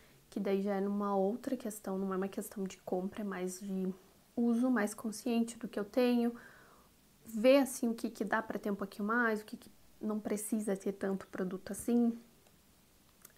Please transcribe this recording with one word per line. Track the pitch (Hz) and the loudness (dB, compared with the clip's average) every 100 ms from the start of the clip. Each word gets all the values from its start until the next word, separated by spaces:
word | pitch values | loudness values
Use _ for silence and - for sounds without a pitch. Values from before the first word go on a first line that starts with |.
| - - - | -20 -20 -10
que | - | -4
daí | 202 196 | 0 2
já | 196 196 | 2 0
é | |
numa | 202 202 202 196 | 0 0 0 2
outra | 190 240 - 254 | 2 0 -2 -4
questão, | 214 208 - 190 | -4 -8 -4 -2
não | 196 | -2
é | 185 | 0
uma | 190 | -2
questão | 190 196 - | -4 -8 -6
de | 190 - | -6 -8
compra, | - 185 185 - | -4 -4 -2 -4
é | 208 | -6
mais | 185 185 185 | -4 -4 -6
de | 202 190 185 185 - - _ | -6 -4 -4 -6 -12 -20 _
uso | - 233 233 254 | 0 2 4 4
mais | 247 208 | 2 0
consciente | - 226 208 - 233 233 - | -2 -8 -6 0 0 0 -2
do | 226 | -8
que | - | -6
eu | |
tenho, | 202 - 247 240 233 240 - - - - - _ _ _ - | -2 2 4 4 2 -2 -10 -20 -20 -20 -20 _ _ _ -8
ver, | 220 240 277 | 4 8 8
assim, | 262 - 233 | 6 2 -2
o | |
que | 226 233 | 0 -4
que | - | -4
dá | 202 220 | 0 0
pra | 220 202 | 0 -4
ter | 214 | -2
um | 202 | -2
pouquinho | 196 - 208 | -4 -4 0
mais, | 233 233 214 | 2 2 0
o | 214 | -4
que | 240 | -14
que | - - - - | -16 -20 -20 -8
não | 214 214 | -4 -4
precisa | 214 208 - 220 214 196 | -2 -4 -2 -2 0 -2
ter | - | -2
tanto | 196 196 196 - | -2 -2 -2 -4
produto | - 185 185 - | -6 -4 -4 -8
assim. | 202 - 240 233 233 - - - _ _ _ _ _ _ _ - | -6 2 4 4 2 -6 -20 -20 _ _ _ _ _ _ _ -20